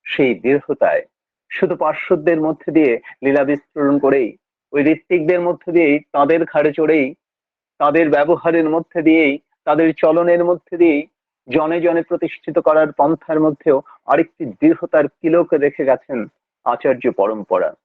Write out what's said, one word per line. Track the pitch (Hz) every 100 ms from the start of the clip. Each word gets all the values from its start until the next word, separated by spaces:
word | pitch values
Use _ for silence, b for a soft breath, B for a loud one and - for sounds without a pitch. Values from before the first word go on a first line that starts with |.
সেই | - - 131
দৃঢ়তায় | 107 123 143 - 143 87 76 - _ _ _ -
শুধু | - 175 170
পার্শ্বদের | 156 151 - 175 156 165
মধ্যে | 156 156 -
দিয়ে | 156 143 113 B B
লীলা | 135 143
বিস্তরণ | 139 147 _ 156 143 143
করেই, | 139 139 113 - _ _ _
ওই | 143
ঋত্বিকদের | 143 156 - 180 156 180
মধ্যে | 175 170 -
দিয়েই, | 170 156 147 -
তাদের | 160 143 165
ঘাড়ে | 165 151 151
চড়েই, | 147 156 160 135 - _ _ _ _ _ -
তাদের | 147 156 160
ব্যবহারের | 147 147 170 165 165 156
মধ্যে | 165 160 175
দিয়েই, | 160 165 147 143 _ _
তাদের | - 151 165
চলনের | 156 165 165 175 175
মধ্যে | 175 175 - 175
দিয়েই | 170 143 156 _ _ _ -
জনে | 143 156 170
জনে | 170 170
প্রতিষ্ঠিত | 165 175 170 - - 160
করার | 160 156 156
পন্থার | - 147 165 - 156
মধ্যেও | 156 147 165 135 - b -
আরেকটি | 143 165 -
দৃঢ়তার | 135 95 156 - - - 151
কিলক | _ 165 170 170
রেখে | 156 143 -
গেছেন | 131 131 - 127 101 _ _ _
আচার্য | 127 120 143 123 123
পরম্পরা। | - 101 107 98 92 80 -